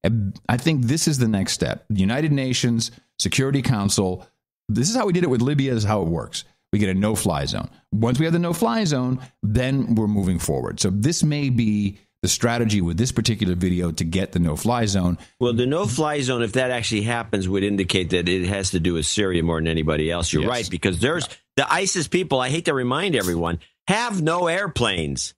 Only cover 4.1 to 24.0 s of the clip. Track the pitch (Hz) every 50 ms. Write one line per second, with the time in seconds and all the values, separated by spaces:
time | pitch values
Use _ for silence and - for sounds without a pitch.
4.1 | 90 87 - _ _ _ _ _ _ _ _ - 104 107 127 180 226 254 220 202
5.1 | 170 180 175 151 131 113 120 135 151 143 135 135 123 113 104 101 107 104 90 82
6.1 | 85 78 57 - - - - _ _ _ _ _ - 104 107 92 92 95 101 107
7.1 | 110 98 - 95 80 71 71 69 55 50 50 - - - _ _ - 107 113 117
8.1 | 127 131 160 165 165 170 175 170 170 165 233 226 233 226 214 160 147 127 127 127
9.1 | 131 127 - - _ _ - 107 107 123 127 131 135 139 120 113 117 110 110 104
10.1 | 107 101 95 92 90 82 - - 71 65 62 50 - - - 98 95 101 107 151
11.1 | 170 - - 151 147 147 143 135 123 120 117 107 107 104 104 98 98 - _ _
12.1 | _ _ - 92 - - 120 117 117 120 120 107 104 101 87 85 82 85 120 127
13.1 | - 123 107 - 110 101 107 90 90 87 92 92 90 87 90 85 80 - 85 82
14.1 | 85 92 98 - - 90 85 82 76 82 - 110 120 120 113 104 98 95 90 87
15.1 | 87 - - - _ _ 127 123 117 113 123 127 147 170 202 - 123 139 156 151
16.1 | 151 147 131 123 127 120 117 104 101 127 131 127 127 120 110 - 117 104 104 113
17.1 | 120 117 113 - - 101 95 92 98 98 98 104 101 95 95 90 - 95 90 78
18.1 | 92 87 85 87 90 95 90 90 101 98 95 - - 90 80 87 87 82 73 -
19.1 | - 107 104 95 90 85 80 85 82 80 80 82 82 82 78 78 78 76 78 80
20.1 | 85 87 85 - - 76 - 110 123 120 107 92 95 82 - 101 90 80 104 139
21.1 | 160 170 139 - - - _ _ _ - 135 - 151 175 196 190 - 180 151 -
22.1 | - 180 185 - 135 131 127 131 147 170 170 170 147 131 123 123 131 151 190 202
23.1 | 156 117 95 92 87 85 82 85 85 80 - _ _ _ _ - 190 220